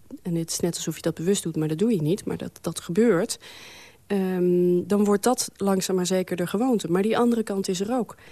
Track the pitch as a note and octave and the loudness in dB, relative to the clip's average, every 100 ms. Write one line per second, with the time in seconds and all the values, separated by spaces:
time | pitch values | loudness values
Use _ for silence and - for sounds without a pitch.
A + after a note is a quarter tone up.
0 | - C#4 F#3 E3+ E3 - F3 - - D#3 | -20 -12 -4 -4 -4 -4 -2 -4 -6 -4
1 | E3+ D#3+ E3 G3+ E3+ D#3+ D#3 D#3 A3 G3+ | -4 -2 0 0 -2 -2 -2 0 2 2
2 | D3+ G#3 - - - - E3+ E3+ - F3 | 0 -2 -4 -6 -8 -8 -8 -8 -4 2
3 | A#3 E3+ A3+ - - - - - - - | 4 4 0 -6 -14 -20 -20 -20 -20 -14
4 | - G3+ F#3 F#3 F3+ F3+ F3+ F3+ F3+ G3+ | -4 -2 0 2 2 4 4 2 2 2
5 | G#3 G3+ A#3+ B3+ - - G3 F#3+ - F#3 | 4 4 2 0 -2 -2 0 0 0 0
6 | F3+ F#3 F3+ F3 F3 G3 C4 A3 E3 F3 | 0 0 0 -4 -2 0 2 0 0 0
7 | G#3+ A3+ A#3+ A#3 G#3+ G3 F#3+ F#3 G3+ B3+ | 2 2 2 2 -2 -4 -2 -2 -2 -2
8 | G3+ - - | -4 -10 -20